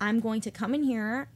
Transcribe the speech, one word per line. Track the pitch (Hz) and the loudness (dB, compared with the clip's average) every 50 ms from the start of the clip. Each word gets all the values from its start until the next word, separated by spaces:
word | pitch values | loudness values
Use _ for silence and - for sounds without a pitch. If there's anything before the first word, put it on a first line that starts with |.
I'm | 202 208 220 226 | 0 2 2 2
going | 220 220 220 220 | 2 2 0 -2
to | - 214 | -2 -4
come | - - 226 220 269 | -4 -4 -2 0 0
in | 302 294 | 2 2
here | 262 240 220 214 214 240 269 277 - - | 2 2 0 0 -2 -2 -2 -4 -6 -6